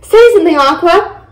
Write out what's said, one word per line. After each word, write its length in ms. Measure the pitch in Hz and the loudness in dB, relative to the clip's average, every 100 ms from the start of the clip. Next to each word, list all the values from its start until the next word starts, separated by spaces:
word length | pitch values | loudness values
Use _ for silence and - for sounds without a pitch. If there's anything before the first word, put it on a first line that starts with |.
Say 320 | - 427 466 | 0 2 2
something, 220 | 427 320 302 | 2 0 -2
Aqua 680 | 277 302 349 370 - - _ | -2 -2 -2 -2 -4 -14 _